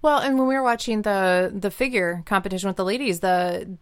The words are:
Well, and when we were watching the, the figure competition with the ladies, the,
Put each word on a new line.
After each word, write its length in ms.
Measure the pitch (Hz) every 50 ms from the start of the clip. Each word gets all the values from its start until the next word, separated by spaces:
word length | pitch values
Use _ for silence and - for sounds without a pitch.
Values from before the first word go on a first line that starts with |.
Well, 160 | - 302 294 277
and 200 | - 269 269 262
when 100 | 262 262
we 60 | 269
were 80 | 269
watching 400 | 262 247 233 233 - 240 220 214
the, 500 | 208 214 202 196 190 185 180 180 185 185 -
the 160 | 196 180 202
figure 520 | - - 254 262 254 214 180 170 175 175 170
competition 440 | - 214 190 180 196 185 185 185 196
with 100 | 185 -
the 80 | 190
ladies, 340 | 185 208 247 285 247 180 170
the, 560 | 196 185 180 180 180 180 175 180 - 180 185 170